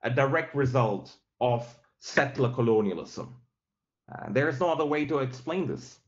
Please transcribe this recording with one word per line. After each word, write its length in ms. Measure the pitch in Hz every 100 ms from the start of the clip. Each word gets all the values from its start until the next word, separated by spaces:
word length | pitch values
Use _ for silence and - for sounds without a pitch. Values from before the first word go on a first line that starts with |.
a 80 | 120
direct 440 | 127 135 160 -
result 640 | 143 127 127 113 98 - - _ -
of 260 | 123 120 - - _ _
settler 540 | - - 143 143 123
colonialism. 800 | 127 117 110 101 82 - - - - _ _ _ _ _ _ -
Uh, 140 | - -
there 180 | 120 151
is 120 | 131
no 100 | 175
other 140 | 160
way 200 | 147 151
to 140 | 143 143
explain 480 | 131 - - 185 131
this. 320 | - - -